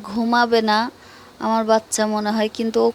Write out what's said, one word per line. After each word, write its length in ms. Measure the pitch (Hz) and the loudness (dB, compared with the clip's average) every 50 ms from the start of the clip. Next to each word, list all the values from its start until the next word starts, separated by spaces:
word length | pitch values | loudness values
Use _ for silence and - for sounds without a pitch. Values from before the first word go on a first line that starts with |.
ঘুমাবে 580 | 208 202 202 233 226 233 240 240 240 233 233 226 | -4 -6 -4 -2 0 2 2 2 2 2 2 2
না 160 | 220 214 214 214 233 262 - - - - - - - - - - | 2 2 2 0 0 -4 -8 -14 -20 -20 -20 -20 -20 -20 -12 -6
আমার 240 | - 220 226 226 220 | -4 -2 0 0 2
বাচ্চা 380 | 220 220 220 220 - - - 214 | 2 2 2 2 -2 -4 -2 -2
মনে 240 | 214 214 214 214 208 | -2 -2 -2 -2 -2
হয়, 200 | 220 220 214 214 - | -2 0 -2 -2 -2
কিন্তু 240 | - 226 226 220 226 | -4 -4 -2 0 0
ও 80 | 226 233 | 0 0